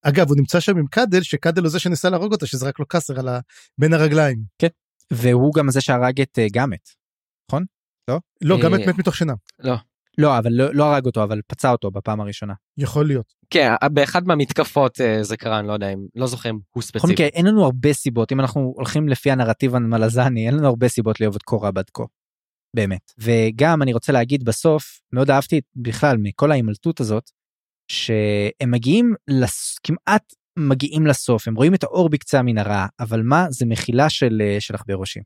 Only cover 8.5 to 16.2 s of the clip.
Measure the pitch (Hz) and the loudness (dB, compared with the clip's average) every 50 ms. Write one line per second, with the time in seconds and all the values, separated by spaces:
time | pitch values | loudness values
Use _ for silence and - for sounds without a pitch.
8.5 | 190 175 139 165 180 196 202 185 175 185 180 185 - - 170 156 123 104 _ _ | 2 4 4 2 2 2 0 0 -2 0 -2 -2 -2 -2 -4 -4 -4 -8 _ _
9.5 | _ _ - 131 123 113 _ _ _ _ _ _ _ - 151 151 135 117 110 117 | _ _ -4 -4 -4 -4 _ _ _ _ _ _ _ 2 2 4 4 2 0 0
10.5 | 117 123 135 143 123 143 151 151 147 139 127 127 113 110 107 101 110 107 - _ | 2 2 0 2 2 2 2 4 2 2 0 -2 -2 -2 -2 -2 -4 -6 -6 _
11.5 | - - - 131 120 113 - 98 95 98 - - 107 107 104 101 101 - - 101 | -8 -2 0 0 0 0 -2 -6 -8 -6 -6 -6 -6 -6 -6 -10 -10 -12 -12 -12
12.5 | 101 - _ _ _ - 139 - - 147 147 151 139 127 110 _ _ _ _ _ | -14 -14 _ _ _ -6 -6 -4 0 0 0 0 0 -2 -4 _ _ _ _ _
13.5 | - 170 143 120 113 - - 143 151 143 139 - - 180 180 180 165 147 143 - | 0 2 2 4 2 2 0 2 2 2 0 2 0 -4 0 2 2 2 0 -2
14.5 | - - 151 - - 151 139 127 _ - 127 117 110 110 107 101 110 107 - 113 | 0 -2 -2 0 2 2 2 2 _ 0 0 0 0 0 -2 -4 -6 -6 -4 -4
15.5 | 110 107 104 104 104 104 101 98 98 95 98 92 _ 113 | -4 -2 -2 -4 -4 -4 -4 -6 -6 -8 -10 -12 _ -6